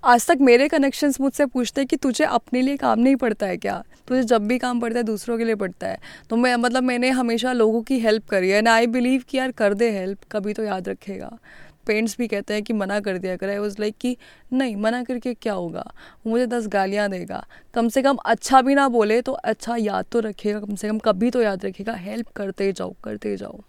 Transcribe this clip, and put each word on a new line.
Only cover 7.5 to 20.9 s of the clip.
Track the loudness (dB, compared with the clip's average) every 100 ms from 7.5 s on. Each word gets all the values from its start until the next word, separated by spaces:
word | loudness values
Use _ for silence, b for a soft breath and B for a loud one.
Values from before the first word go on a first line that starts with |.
लोगों | 2 2 2
की | 0 0
help | 2 0 0
करी | 0 2
है। | 4
And | 4 4 4
I | 0
believe | 0 0
कि | -2 -4
यार | -4
कर | 0 0
दे | 2 0
help, | 0 -4 -8 -6
कभी | -6 -4
तो | -4
याद | -4 -4 -6
रखेगा। | -10 -10 -12 -12 -16 B B B B -2
Parents | 0 0 -4
भी | -4
कहते | -4 -4
हैं | -6
कि | -2
मना | -2 -2 -2
कर | -4 -4
दिया | -4 -4
कर। | -4 -4
I | -6
was | -4
like | -6 -4
कि | -6 -6 B B B
नहीं, | -2 -2 0
मना | -2 -2
करके | -4 -6 -6
क्या | -6 -4
होगा, | -4 -6 -8 -12 -16 B B -2
वो |
मुझे | 0 0
दस | -2 -2
गालियाँ | 0 0 0 -2
देगा, | -4 -8 -10 -12 B B
कम | 0 2
से | 4
कम | 2 2 0
अच्छा | -2 6 6
भी | 6 4
ना | 4
बोले | 4 4 2
तो | 0
अच्छा | -4 -4 -4 -4 -2
याद | -2 -2 -2
तो | -2
रखेगा, | -4 -4 -4 -4
कम | -6 -6
से |
कम | -4